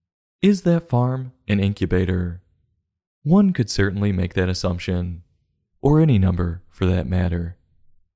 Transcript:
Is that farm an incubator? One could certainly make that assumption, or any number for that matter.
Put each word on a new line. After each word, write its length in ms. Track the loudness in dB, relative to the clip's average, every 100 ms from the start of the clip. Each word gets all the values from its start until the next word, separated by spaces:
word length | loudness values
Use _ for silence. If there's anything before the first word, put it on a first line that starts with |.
| _ _ _ _
Is 220 | 2 2
that 260 | 2 0 0
farm 440 | 0 0 -4 -10 -10 -4
an 120 | 0
incubator? 800 | 0 -2 0 0 0 -2 -4 -10 _ _ _ _ _ _ _ _
One 320 | 2 4 4
could 160 | 0 -2
certainly 420 | 0 0 0 0
make 220 | 0 -2
that 160 | -2 -2
assumption, 720 | -2 -4 -4 -4 -4 -4 -10 -16 _ _ _ _ _
or 180 | 2 4
any 180 | 4 4
number 460 | 2 0 -4 -6 -12
for 200 | -2 0
that 180 | 0 -2
matter. 520 | -2 -2 -4 -8 -12 _ _ _ _ _